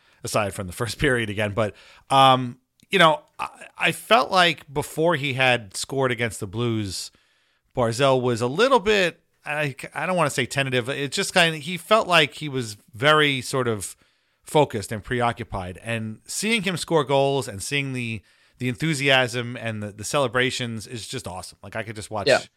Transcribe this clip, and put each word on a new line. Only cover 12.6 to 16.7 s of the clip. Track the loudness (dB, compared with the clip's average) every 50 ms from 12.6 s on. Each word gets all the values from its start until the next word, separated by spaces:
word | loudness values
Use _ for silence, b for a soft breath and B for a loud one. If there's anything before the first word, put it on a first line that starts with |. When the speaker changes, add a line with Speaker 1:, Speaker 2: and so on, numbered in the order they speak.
| -6 -6 -10 -16 _ _ _
Speaker 1:
very | 0 4 6 6 6 6 4 2 -2
sort | -4 -2 -2 0 0
of | 0 -2 -4 -6 -10 -12 _ _ _ _ _ _ _ _ _ _
focused | 0 2 2 2 2 0 -6 -6 -6 -8
and | -10 -6
preoccupied. | -4 -2 0 0 0 0 -2 -8 -8 -8 -8 -8 -8 -12 -12 -8
And | -6 -6 -6 -6 -8 -10 -12 _
seeing | -12 -8 -6 -2 -2 -2 -2 -2
him | -4